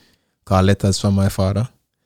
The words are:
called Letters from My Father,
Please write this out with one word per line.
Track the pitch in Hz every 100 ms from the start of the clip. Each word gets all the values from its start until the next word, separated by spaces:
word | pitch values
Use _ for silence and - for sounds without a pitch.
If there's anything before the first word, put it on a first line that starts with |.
| _ _ _ _ -
called | 95 95
Letters | 101 101 -
from | 104 98
My | 95
Father, | - 95 98 123 _ _ _